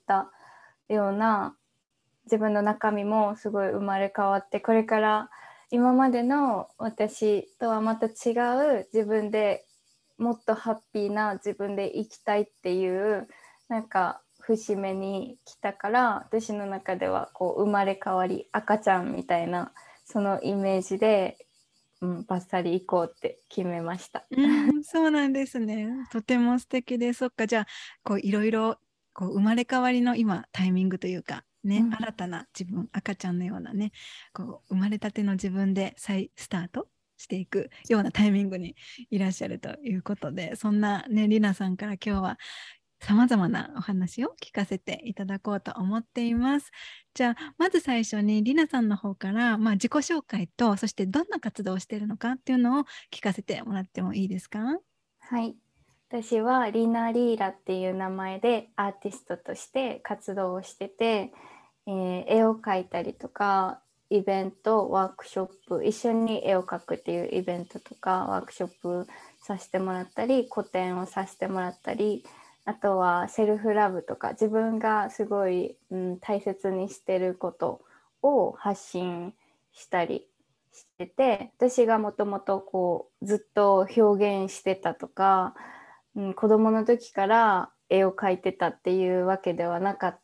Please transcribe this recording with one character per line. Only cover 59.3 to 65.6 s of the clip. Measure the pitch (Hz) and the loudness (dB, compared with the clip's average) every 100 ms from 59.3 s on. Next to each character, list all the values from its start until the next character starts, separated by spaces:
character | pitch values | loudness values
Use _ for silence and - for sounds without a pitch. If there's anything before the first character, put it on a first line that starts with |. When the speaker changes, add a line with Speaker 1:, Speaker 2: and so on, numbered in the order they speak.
| 175 | -10
Speaker 1:
と | - - | -10 -12
し | - | -6
て | 262 254 - | -4 -4 -4
活 | - 202 - 196 | -8 -8 -6 -4
動 | 185 | -2
を | 185 | -4
し | 185 | -10
て | - 196 | -12 -10
て、 | - 226 214 185 - - - _ _ - | -2 0 0 -2 -12 -20 -20 _ _ -8
え | |
ー、 | 190 185 180 - | -4 -4 -4 2
絵 | 220 220 | 4 4
を | 220 | 2
描 | 220 185 | -2 -2
い | 180 | -2
た | 180 | -6
り | 170 | -6
と | - - | -8 -10
か、 | - 202 196 185 - _ _ - | -2 2 2 0 -4 _ _ 0
イ | 208 | 0
ベ | 196 190 | 2 0
ン | 190 | -2
ト、 | - 220 220 196 | -4 2 2 4
ワ | 190 190 | 2 0
ー | |
ク | - - | -4 -10
シ | 202 | -6
ョ | 185 | -6
ッ | - | -8